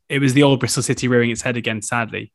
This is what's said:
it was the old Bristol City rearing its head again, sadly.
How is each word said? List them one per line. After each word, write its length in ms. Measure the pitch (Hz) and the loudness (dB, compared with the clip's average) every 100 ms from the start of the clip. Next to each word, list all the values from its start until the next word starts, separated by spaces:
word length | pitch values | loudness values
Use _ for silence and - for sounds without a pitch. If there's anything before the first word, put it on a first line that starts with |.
| _ | _
it 100 | 143 | 0
was 140 | 139 | 2
the 100 | 131 | 6
old 160 | 143 131 | 6 4
Bristol 240 | 123 - | 0 -4
City 240 | 120 127 123 | -2 -2 0
rearing 220 | 123 120 | 2 0
its 140 | 117 | -2
head 120 | 131 120 | -4 -4
again, 260 | 113 110 | -4 -6
sadly. 520 | - 120 110 104 110 | -4 -4 -4 -8 -12